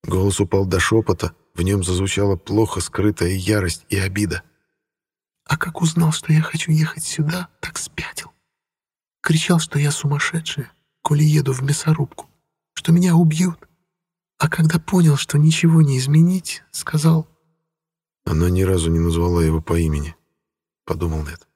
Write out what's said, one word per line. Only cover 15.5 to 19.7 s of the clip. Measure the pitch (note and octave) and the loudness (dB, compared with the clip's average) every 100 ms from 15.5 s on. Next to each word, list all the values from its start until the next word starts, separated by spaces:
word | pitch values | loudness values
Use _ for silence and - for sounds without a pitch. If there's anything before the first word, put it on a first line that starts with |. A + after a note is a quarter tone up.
| D#3+ E3+ D#3+ | 4 4 4
не | D3 B2+ | 4 2
изменить, | C3 D3+ E3+ F#3 - - _ | 2 4 4 2 -4 -14 _
сказал». | - - D#3 D#3 D#3+ D#3 _ _ _ _ _ _ _ _ _ - | -12 -4 0 2 2 0 _ _ _ _ _ _ _ _ _ -4
«Она | D#2+ F2 | 0 2
ни | F2+ | 2
разу | F#2+ F#2+ E2 | 2 0 0
не | E2 | 0
назвала | E2+ E2 F2 F2 | 0 0 0 2
его | D#2+ D#2+ | 2 0
по | D#2+ | -2